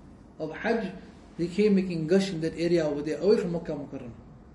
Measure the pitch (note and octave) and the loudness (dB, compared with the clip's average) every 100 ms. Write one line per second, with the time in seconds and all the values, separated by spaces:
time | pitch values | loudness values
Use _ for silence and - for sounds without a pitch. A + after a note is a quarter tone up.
0 | - - - - D#3 - G#3+ A3 F#3 - | -20 -20 -20 -10 -10 -4 -2 -2 -4 -10
1 | - - - - E3+ G3 G#3 G3 F#3 E3+ | -18 -20 -14 -6 -2 2 4 4 2 -2
2 | D#3 G3 F#3+ D#3+ D#3+ D#3+ E3+ F3 D3+ C#3+ | 2 2 2 -2 -4 -2 2 2 2 -2
3 | D3+ D3 F3+ A#3 F#3 E3+ E3 D3 C3+ C3+ | -4 0 4 4 2 -4 -6 -8 -10 -12
4 | A#2+ A2+ - - - | -14 -16 -20 -20 -20